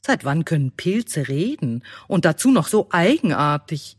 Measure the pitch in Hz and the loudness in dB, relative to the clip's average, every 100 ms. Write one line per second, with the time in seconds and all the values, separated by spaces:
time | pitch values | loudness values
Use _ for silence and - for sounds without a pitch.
0 | - 262 143 156 156 156 131 - 175 214 | -2 -2 0 -2 0 0 -2 -2 -2 -2
1 | 233 151 131 139 214 302 123 117 - - | -4 -6 -4 -2 -4 -4 -6 -6 -10 -20
2 | - 185 165 156 262 240 151 214 - 180 | -2 2 2 2 4 4 4 0 2 2
3 | 175 311 190 120 147 147 - 147 - | 4 2 0 0 0 -2 -6 -10 -10